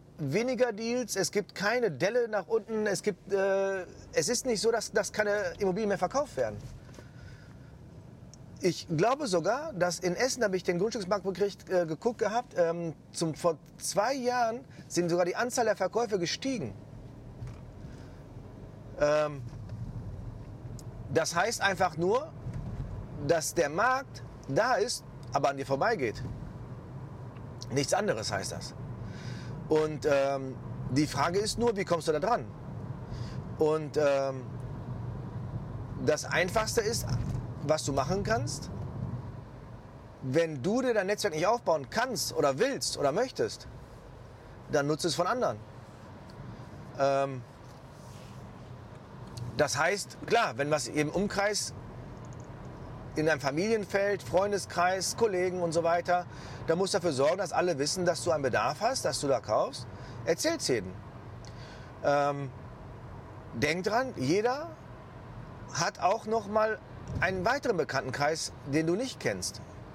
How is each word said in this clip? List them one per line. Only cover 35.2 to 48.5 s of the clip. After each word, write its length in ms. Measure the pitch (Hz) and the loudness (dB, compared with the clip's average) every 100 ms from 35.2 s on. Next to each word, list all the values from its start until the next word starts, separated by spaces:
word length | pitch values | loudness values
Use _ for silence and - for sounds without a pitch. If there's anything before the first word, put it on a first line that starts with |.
| - - - - - - - - | -8 -8 -6 -6 -6 -8 -8 -2
das 200 | 131 151 | 2 2
Einfachste 560 | 127 147 180 220 214 - | 2 2 2 2 2 2
ist, 260 | 208 226 - - - - - - | 2 0 -2 -2 -2 -4 -6 -6
was 220 | 143 156 | 2 2
du 80 | - | 2
machen 300 | 139 135 190 | 0 2 0
kannst, 480 | 202 233 - - - - - - - - - - - - - - - - - - | 2 0 0 -4 -8 -8 -8 -6 -6 -6 -8 -12 -14 -16 -14 -16 -16 -18 -18 -8
wenn 400 | 131 139 165 147 | 0 2 2 2
du 180 | 143 240 | 2 2
dir 140 | 254 | 4
dein 120 | 220 190 | 2 2
Netzwerk 280 | 208 214 | 2 0
nicht 120 | 156 180 | 2 4
aufbauen 440 | 233 - 160 127 | 4 4 2 2
kannst 440 | 220 254 196 - | 0 0 0 -2
oder 240 | - 147 135 | 2 2 4
willst 380 | 262 214 - - | 2 2 -2 2
oder 160 | 143 | 2
möchtest, 560 | 165 254 - 113 - - - - - - - - - - - - | 4 0 2 0 -2 -12 -16 -16 -18 -16 -16 -18 -18 -18 -18 -2
dann 140 | 143 143 | 0 2
nutze 220 | 156 175 | 0 0
es 60 | |
von 120 | 139 180 | 2 2
anderen. 320 | 254 190 110 - - - - - - - - - - - - - - | 2 2 -2 -8 -16 -18 -16 -16 -16 -16 -14 -12 -12 -14 -14 -12 0
Ähm, 440 | 139 139 139 131 117 - - - - - - - - - - | 2 2 0 -4 -10 -16 -18 -18 -18 -18 -16 -16 -14 -14 -14